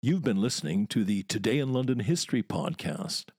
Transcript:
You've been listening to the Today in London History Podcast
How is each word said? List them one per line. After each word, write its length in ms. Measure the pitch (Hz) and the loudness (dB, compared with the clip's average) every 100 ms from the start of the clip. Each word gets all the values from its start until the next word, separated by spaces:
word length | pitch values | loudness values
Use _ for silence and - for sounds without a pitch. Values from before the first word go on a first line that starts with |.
You've 220 | 120 180 | 2 2
been 180 | 143 98 | 2 2
listening 460 | 113 - - 90 104 | 2 0 -2 0 0
to 160 | - | 0
the 200 | 101 101 | 2 0
Today 340 | 95 107 104 135 | 0 -2 0 2
in 140 | 135 | 2
London 280 | 127 127 123 | 0 0 0
History 440 | 107 170 - 127 | 0 0 0 0
Podcast 840 | - - - 170 175 - 170 - - | 0 -2 -2 -4 -6 -6 -6 -6 -8